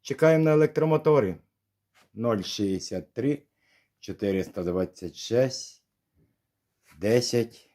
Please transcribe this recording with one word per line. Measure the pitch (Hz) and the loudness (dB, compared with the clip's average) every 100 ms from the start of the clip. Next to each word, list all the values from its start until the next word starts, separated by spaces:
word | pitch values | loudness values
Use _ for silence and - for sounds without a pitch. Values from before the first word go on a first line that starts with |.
Чекаємо | - 135 160 160 | -8 2 4 6
на | 156 | 4
електромотори | 151 151 - 156 156 156 147 98 85 _ _ _ _ _ _ _ | 4 2 2 0 2 4 4 2 -4 _ _ _ _ _ _ _
нуль | 104 117 107 | -6 -2 -2
шістдесят | 90 - 101 92 - 92 - | -4 -4 -4 -4 -6 -10 -10
три | - 131 143 _ _ _ _ _ _ | -6 -4 -4 _ _ _ _ _ _
чотириста | - 95 101 95 90 - | -16 -4 -2 -2 -4 -6
двадцять | 87 90 90 - 87 | -4 -2 -4 -8 -14
шість | - - 117 135 131 - _ _ _ _ _ _ _ _ _ _ _ _ 78 | -12 -2 0 0 -4 -16 _ _ _ _ _ _ _ _ _ _ _ _ -6
десять | 98 120 120 120 117 - _ | 0 2 2 -2 -2 -10 _